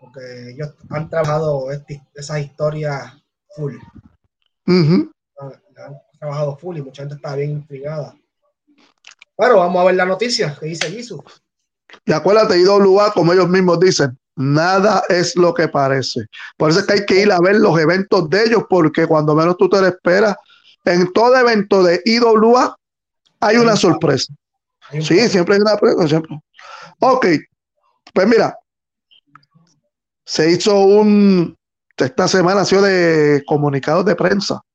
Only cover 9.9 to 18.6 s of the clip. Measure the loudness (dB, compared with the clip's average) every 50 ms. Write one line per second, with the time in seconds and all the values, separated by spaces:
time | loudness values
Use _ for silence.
9.9 | 2 0 0 -2 -2 -4 -4 -4 -4 -4 -6 -6 -8 -10 -12 -12 -10 -8 -10 -10
10.9 | -10 -12 -14 -16 -18 -18 -20 -20 -20 _ _ _ _ _ _ _ _ _ _ _
11.9 | -20 -10 _ -4 -4 -2 0 2 2 2 2 2 2 2 4 4 4 4 4 4
12.9 | 4 4 4 2 2 0 2 2 2 2 2 2 2 2 2 2 2 2 2 2
13.9 | 2 0 -2 -4 -4 -8 _ _ _ -6 -2 0 0 0 0 0 0 0 2 2
14.9 | 0 0 0 0 0 0 -2 -2 0 0 0 2 2 0 -2 -2 -2 -2 -2 0
15.9 | -2 -2 -4 -6 -8 -8 -10 -10 -14 -20 -20 -20 -6 -2 0 0 0 0 0 0
16.9 | -2 -2 0 0 0 2 2 2 2 2 2 2 2 2 2 2 2 2 2 2
17.9 | 0 0 -2 0 -2 -2 0 0 0 0 0 2 0 0